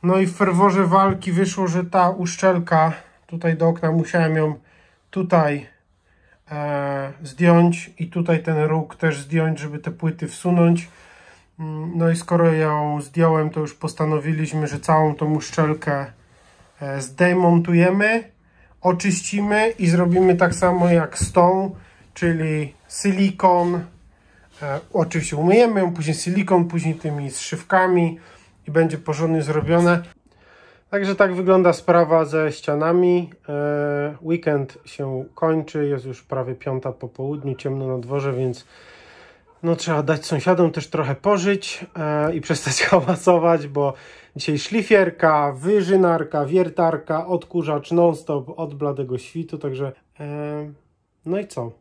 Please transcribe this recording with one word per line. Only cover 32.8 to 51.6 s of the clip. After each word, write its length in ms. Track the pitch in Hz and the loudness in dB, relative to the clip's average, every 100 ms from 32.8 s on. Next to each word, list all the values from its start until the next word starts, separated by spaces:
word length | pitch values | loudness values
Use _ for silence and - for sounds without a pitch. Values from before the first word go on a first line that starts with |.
| 156 175 180 180 170 - - | 2 2 4 2 -2 -14 -10
E, 680 | 147 147 147 147 143 147 147 | -6 -2 -2 -2 -4 -4 -8
weekend 560 | 160 170 165 143 135 - | -4 -4 0 -2 -4 -10
się 400 | - - 139 131 127 | -20 -10 -8 -8 -10
kończy, 520 | - 165 160 151 156 147 | -4 0 0 -2 -4 -4
jest 180 | 143 | -4
już 180 | 127 127 | -6 -16
prawie 320 | _ 131 127 | _ -6 -6
piąta 380 | 127 - 131 131 | -8 -6 -6 -8
po 160 | 127 123 | -10 -14
południu, 460 | - 135 147 139 | -10 -8 -8 -8
ciemno 320 | 131 139 135 131 | -8 -6 -6 -6
na 120 | 127 | -8
dworze, 340 | 120 143 139 | -6 -6 -4
więc 340 | 127 131 120 - - - - - - - _ _ _ | -4 -4 -6 -14 -20 -20 -20 -20 -20 -20 _ _ _
no, 140 | 170 165 | -4 -2
trzeba 260 | 165 156 | -2 -4
dać 240 | 147 156 - | -2 -4 -2
sąsiadom 440 | 156 180 180 170 | -4 0 2 2
też 180 | - 143 | 0 -8
trochę 260 | 160 139 | -6 -4
pożyć, 720 | 135 196 202 180 202 - - 180 170 | -4 0 0 0 -2 -4 -12 -14 -8
e, 380 | 151 151 151 | -4 -2 -2
i 60 | 170 | -4
przestać 420 | 139 156 - 131 | -4 -4 -4 -2
<laughs> 60 | - | 2
hałasować, 760 | 196 139 175 - 175 170 165 147 | 2 2 0 2 4 4 0 -2
bo 280 | 143 143 135 - - - - | -4 -4 -4 -16 -20 -20 -12
dzisiaj 220 | - 147 | -4 -4
szlifierka, 920 | - 220 208 214 185 170 165 151 143 | -2 -4 4 4 4 2 2 2 0
wyżynarka, 920 | 131 156 208 180 190 180 165 151 156 | -4 0 0 2 4 4 2 -2 -4
wiertarka, 840 | 143 180 180 156 165 160 - 160 175 | 0 0 0 0 0 -2 -4 -6 -4
odkurzacz 640 | 180 - 175 151 170 143 | -6 -4 -6 -4 -6 -2
non-stop 680 | 170 170 151 - 147 127 - | 2 2 2 -4 -6 -6 -12
od 160 | 160 | -12
bladego 440 | 143 143 139 127 123 | -6 -6 -4 -6 -8
świtu, 400 | - 165 160 151 | -10 -12 -10 -8
także, 340 | 143 131 139 - _ _ | -8 -6 -8 -10 _ _
e, 520 | 147 147 147 147 151 143 _ _ _ _ - | -14 -10 -10 -10 -12 -16 _ _ _ _ -6
no 120 | 185 | -6
i 80 | 202 | -6
co? 260 | - | -10